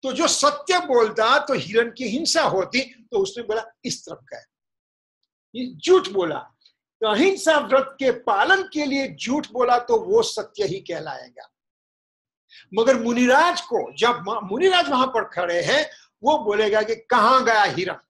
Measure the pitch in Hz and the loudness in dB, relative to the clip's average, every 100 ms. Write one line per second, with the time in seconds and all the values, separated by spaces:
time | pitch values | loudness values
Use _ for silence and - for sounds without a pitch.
0 | 262 262 330 - 285 285 - 359 339 247 | -8 -2 0 2 0 0 -2 -2 2 2
1 | 220 220 220 277 294 247 160 214 233 226 | 2 2 2 2 2 -4 -2 -2 -2 -4
2 | 247 233 330 330 262 190 175 247 262 - | -6 -4 -2 0 0 0 -2 -4 -6 -12
3 | _ 226 190 233 208 220 220 _ - - | _ -4 -2 -4 -6 -6 -6 _ -10 -10
4 | - 151 _ 117 _ _ _ _ _ _ | -12 -20 _ -20 _ _ _ _ _ _
5 | _ _ _ _ _ 226 254 - - 370 | _ _ _ _ _ -12 -12 -10 2 4
6 | - 196 170 143 127 _ _ _ _ _ | 4 -4 -2 -4 -10 _ _ _ _ _
7 | 220 214 359 392 311 311 226 262 262 - | -2 2 2 2 2 0 2 0 0 -4
8 | 269 - - 196 254 381 370 302 294 277 | -2 -2 -2 0 4 2 2 -4 -2 -2
9 | 269 151 - 180 - 226 247 240 - 233 | -4 -8 -4 -4 -4 -2 2 2 2 -2
10 | 180 214 220 - - - 196 190 - 165 | 2 2 2 -4 -10 -6 -6 -6 -8 -10
11 | 156 131 127 123 120 _ _ _ _ _ | -10 -14 -16 -20 -20 _ _ _ _ _
12 | _ _ _ _ _ - _ 190 233 254 | _ _ _ _ _ -20 _ -2 2 2
13 | 233 240 247 262 339 349 - 226 - 147 | 0 0 4 4 4 0 -4 -6 -6 0
14 | 220 240 175 220 196 226 370 359 302 269 | 0 0 -4 -8 -6 0 2 2 2 0
15 | 262 240 202 - 175 170 151 269 302 - | 0 -2 -4 -6 -4 -2 0 0 -2 -8
16 | _ _ 233 302 208 208 214 214 220 226 | _ _ 0 0 0 0 0 0 -2 -6
17 | - 240 214 262 254 226 196 135 180 151 | -2 2 4 4 4 2 2 0 -6 -8
18 | _ | _